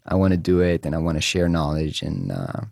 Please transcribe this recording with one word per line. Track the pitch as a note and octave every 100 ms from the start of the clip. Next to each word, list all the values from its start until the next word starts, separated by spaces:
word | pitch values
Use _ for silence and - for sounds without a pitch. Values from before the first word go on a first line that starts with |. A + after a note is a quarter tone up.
| -
I | F#2
wanna | F#2+ F2+
do | E2 F2+
it | F2+ E2+
and | D2+ D#2+
I |
wanna | E2 D#2
share | - F#2 F2
knowledge, | E2 D2 D#2 D#2 -
and, | - G1+ G1+
uh, | G1+ G1+ - G#2+